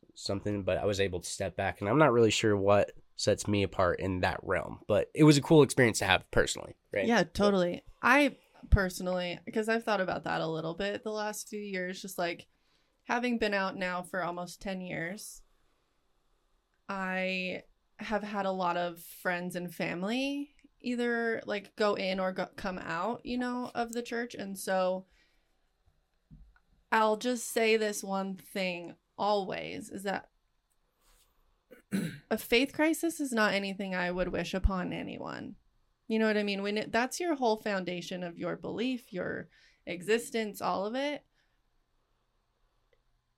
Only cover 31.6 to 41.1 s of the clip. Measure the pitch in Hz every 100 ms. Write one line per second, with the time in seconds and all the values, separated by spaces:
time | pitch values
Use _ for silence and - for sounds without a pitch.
31.6 | _ - - 196 165 147 - 220 - 233
32.6 | 269 - 311 311 330 320 277 233 208 196
33.6 | 196 190 196 180 180 180 180 175 165 190
34.6 | 196 185 175 170 - - - 64 - -
35.6 | _ _ _ _ - 220 220 214 208 196
36.6 | 202 214 - 226 254 - 349 277 240 220
37.6 | 220 196 180 175 170 180 175 170 170 175
38.6 | 170 175 254 247 - 180 - - - _
39.6 | _ _ - 170 175 233 233 226 214 -
40.6 | - 185 202 254 285